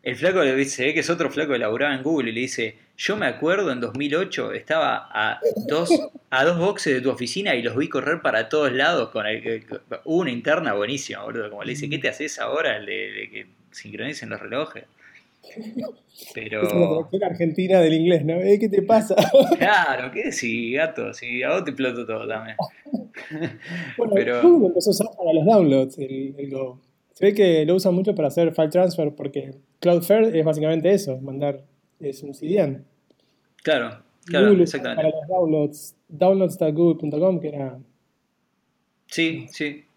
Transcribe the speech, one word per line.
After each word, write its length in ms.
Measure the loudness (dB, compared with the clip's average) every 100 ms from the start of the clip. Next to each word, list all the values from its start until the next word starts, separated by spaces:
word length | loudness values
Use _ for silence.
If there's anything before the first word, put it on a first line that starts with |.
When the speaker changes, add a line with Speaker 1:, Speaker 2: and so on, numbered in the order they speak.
Speaker 1:
el 140 | -6 0
flaco 260 | 2 4
le 120 | 2 2
dice, 140 | -2 0
se 80 | 0
ve 80 |
que 80 | 0
es 80 | 0
otro 200 | -2 -2
flaco 220 | -2 -2
que 80 | 0
laburaba 340 | -2 0 -2
en 100 | -2
Google 260 | -2 0 -2
y 40 |
le 60 | -4
dice, 360 | -6 -4 -6 -8 _ -8
"Yo 200 | -4 -2
me 80 | -2
acuerdo 440 | -2 0 0 0
en 100 | -4
dos 160 | -6 -4
mil 180 | -2 -2
ocho, 380 | -4 -6 -6
estaba 560 | -8 -4 0 0 -2 -4
a 300 | -2 -2 0 -2 -2 -2
dos, 220 | -2 2
Speaker 2:
<laughs> 400 | 0 0 -14 _
Speaker 1:
a 160 | 2 2
dos 120 | 2
boxes 360 | 0 0 0
de 80 | 0
tu 80 | 0
oficina 420 | -2 -6 -4 -2 -2
y 60 |
los 140 | -2 -2
vi 140 | -2
correr 320 | -2 -2 -2
para 260 | 0 -2 0
todos 240 | 0 0
lados 380 | 2 2 0 -2
con 160 | -4 -4
el, 180 | -4 -6
el, 200 | -8 -8
con-". 140 | -16 _ -12 -2
Hubo 160 | 0
una 100 | 0
interna 420 | -4 0 0 0
buenísima, 500 | -2 -2 -4 -8 -10
boludo, 260 | -10 -8 -8
como 140 | -10
le 80 | -10
dice, 180 | -8 -6
"¿Qué 80 | -4
te 100 | -4
haces 320 | -4 -10 -6
ahora 380 | -4 -2 -2 -4
el 80 | -6
de, 260 | -8 -8
de 180 | -12 -14
que 180 | -16 -20 _ _
sincronicen 580 | -20 -16 -10 -10 -10 -12
los 100 | -12
relojes?". 460 | -8 -8 -8 -12 -20 _ -20 -20 _ _
Speaker 2:
<laughs> 100 | -20 -16 -12 -10 -12 -14 _ -20 -18
Speaker 1:
Pero 300 | -14 -8 -2
Speaker 2:
Es 100 | 0
una 120 | 2 2
traducción 360 | 0 -2 -4
argentina 560 | -4 -2 -2 -2 2 4
del 120 | 6
inglés, 300 | 4 4 2 2
¿no? 100 | 0
"Eh, 220 | 2 4
¿qué 120 | 4
te 120 | 0
pasa?". 340 | 4 2 4 2
<laughs> 420 | 6 6 6 2
Speaker 1:
Claro, 540 | 4 4 2 -2 -4
¿qué 160 | -6 -6
decís, 460 | -4 -4 -4 -2 -2
gato? 380 | -2 -4 -8
Si 300 | -10 -10 -4
a 60 | -2
vos 140 | -2 -2
te 60 |
explotó 340 | -4 -4 -4 -6
todo 200 | -6 -6
también. 280 | -8 -8 -10 -10 -12 -10
<laughs> 1040 | -10 -10 -18 -14 -8 -8 -10 -12 -12 -10 -4
Speaker 2:
Bueno, 160 | 0 2
Speaker 1:
Pero 260 | 2 4
Speaker 2:
Google 260 | 6 8 6
empezó 220 | 2 2
a 40 |
usar 140 | 0 -2 -2
para 160 | 0
los 120 | 4 6
downloads 520 | 6 6 4 2 -4
el, 360 | -8 -8 -8 -10
el 120 | -10
Go. 300 | -8 -8 -10 _ _ _
Se 120 | _ 2
ve 80 |
que 320 | 6 4 6 4
lo 100 | 2
usan 180 | 4
mucho 220 | 2 0 0
para 140 | 0
hacer 240 | 2 2 2
file 140 | 2
transfer 440 | 4 2 2 -4
porque 380 | -4 -8 -8 -10 -18 _ _
Cloudflare 560 | 2 2 4 4 4 4
es 60 | 2
básicamente 440 | 2 0 2 4
eso, 260 | 2 0 -8
mandar, 420 | -8 -4 -4 -4 _ _ _ _
es 240 | -10 -10
un 100 | -14
C 120 | -10 -2
D 100 | 0
N. 200 | 0 -4 -14 _ _ _ _ _ _ _
Speaker 1:
Claro, 400 | 0 0 0 -10 _ _ -2
claro, 220 | 4 6
Speaker 2:
Google 160 | 8
usa 140 | 6 0
Speaker 1:
exactamente. 240 | -4 0
Speaker 2:
para 120 | 0 -2
los 80 | -2
downloads, 680 | 0 2 2 0 -4 -20 _ _
downloads 500 | 0 2 4 2 0
dot 160 | -2
google 240 | 4 2 2
punto 200 | -2 0
com, 200 | 0 0
que 80 | -6
era 280 | -8 -10 -10 -20 _ _ _ _ _ _ _ _ _ _ _ _
Speaker 1:
Sí, 340 | -2 -2 -2 -12
Speaker 2:
no, 60 |
Speaker 1:
sí. 320 | -8 -8 -8 _